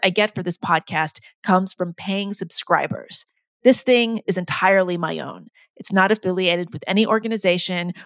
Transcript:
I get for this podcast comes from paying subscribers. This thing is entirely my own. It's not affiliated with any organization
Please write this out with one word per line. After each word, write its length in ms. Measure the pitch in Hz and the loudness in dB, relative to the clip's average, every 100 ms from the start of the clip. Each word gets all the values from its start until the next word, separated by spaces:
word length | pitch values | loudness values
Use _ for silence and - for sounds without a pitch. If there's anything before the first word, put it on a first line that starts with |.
I 60 | 190 | 0
get 220 | 180 208 - | 2 0 -2
for 80 | |
this 140 | 175 - | -6 -6
podcast 640 | - 160 - 160 156 - - _ | -2 -2 -2 -4 -4 -6 -18 _
comes 300 | - 185 190 | 2 2 2
from 200 | - 175 | -6 -8
paying 400 | 170 - 196 202 | -8 -6 -4 -4
subscribers. 920 | 208 170 - - 160 143 - - - - _ _ _ | -8 -10 -8 0 0 0 -6 -10 -14 -16 _ _ _
This 180 | 247 254 | 4 4
thing 400 | - 247 233 220 - | 4 2 2 -2 -2
is 120 | 185 | -4
entirely 580 | 175 - 185 196 180 175 | -4 0 4 4 2 -2
my 220 | 165 165 | -4 -6
own. 280 | 135 180 - _ _ - | -8 -12 -18 _ _ -16
It's 120 | - | -2
not 200 | 190 190 | 4 4
affiliated 600 | 214 185 185 185 175 170 | 4 0 0 0 0 -2
with 100 | - - | -8 -2
any 200 | 196 220 | 2 2
organization 880 | 220 226 220 185 175 - 180 175 - | 0 -2 -2 0 0 -2 -6 -6 -8